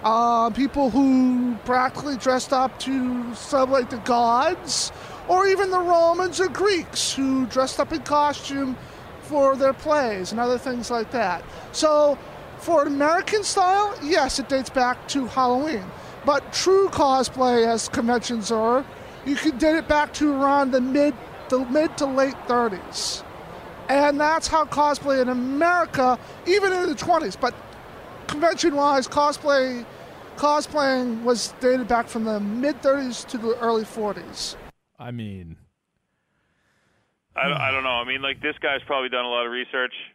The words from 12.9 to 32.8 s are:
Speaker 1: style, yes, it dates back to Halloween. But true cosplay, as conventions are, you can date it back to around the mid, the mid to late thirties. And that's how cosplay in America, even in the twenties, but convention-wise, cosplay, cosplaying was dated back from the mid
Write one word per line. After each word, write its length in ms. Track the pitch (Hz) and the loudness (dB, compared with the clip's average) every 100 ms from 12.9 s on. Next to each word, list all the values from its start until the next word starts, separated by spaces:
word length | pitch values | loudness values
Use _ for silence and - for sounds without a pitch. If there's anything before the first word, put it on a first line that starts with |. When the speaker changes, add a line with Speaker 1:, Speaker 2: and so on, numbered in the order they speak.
| 285 294 339 - 427 | 2 2 2 2 -2
Speaker 1:
style, 520 | 392 - 359 392 415 - | 0 2 4 4 2 -2
yes, 340 | 294 339 285 - | 0 2 2 -2
it 100 | 226 | -2
dates 220 | 269 254 | -2 0
back 380 | 269 247 247 - | 0 0 -2 -4
to 180 | 285 240 | -4 -2
Halloween. 580 | 262 254 247 302 240 185 - - - | 0 2 2 0 -4 -8 -14 -16 -4
But 300 | - 285 - | 0 0 0
true 340 | - - 381 392 | -2 4 4 4
cosplay, 760 | - 285 262 247 254 254 240 226 | 2 4 4 0 0 2 4 4
as 240 | 226 - | 2 -2
conventions 600 | - 233 240 226 233 196 | -2 0 0 0 -6 -2
are, 340 | 226 220 247 269 - - - - | 0 2 2 0 -14 -18 -12 -4
you 100 | 285 | 0
can 220 | 311 254 | 0 2
date 180 | 311 320 | 2 2
it 120 | - | 2
back 260 | 302 294 - | 2 2 0
to 160 | 294 | 0
around 360 | 277 277 285 269 | 2 4 4 4
the 120 | 254 | 2
mid, 340 | 254 269 294 294 - - - | 2 2 2 0 -12 -16 -2
the 160 | 254 254 | -2 2
mid 320 | 277 320 - | 2 0 0
to 80 | 277 | -2
late 300 | 262 269 247 - | 0 0 -2 -2
thirties. 760 | 240 233 180 - - - - - - - - - - - | 0 0 -4 -10 -8 -6 -8 -12 -18 -16 -16 -16 -16 0
And 300 | 277 294 285 | 4 4 4
that's 260 | 302 320 - | 2 2 2
how 180 | 320 302 | 0 0
cosplay 540 | - 294 285 285 269 | 2 2 2 0 2
in 100 | 247 | 2
America, 920 | 247 247 277 339 359 330 - 254 247 - - - | 0 -2 0 2 2 0 2 2 2 -4 -10 0
even 260 | 403 392 | 2 2
in 160 | 370 359 | 0 -2
the 60 | 262 | -4
twenties, 400 | - 339 269 - | 0 0 0 -2
but 200 | 247 - - - - - - - - | -4 -4 -18 -20 -20 -18 -18 -14 -10
convention-wise, 800 | 294 330 - 339 285 285 277 254 | 0 0 2 0 2 4 2 0
cosplay, 800 | - 294 285 302 277 262 247 226 - - - - - | 2 2 2 2 2 2 -4 -12 -16 -18 -18 -18 -2
cosplaying 840 | 294 294 - 302 277 262 247 226 | 0 2 0 0 0 0 -2 -2
was 300 | 233 240 - - | 0 0 -2 -2
dated 260 | 254 254 220 | 2 2 2
back 200 | 240 233 | 0 0
from 140 | 233 220 | -4 -2
the 140 | 208 | -2
mid 420 | 202 226 277 302 | -4 -2 -2 0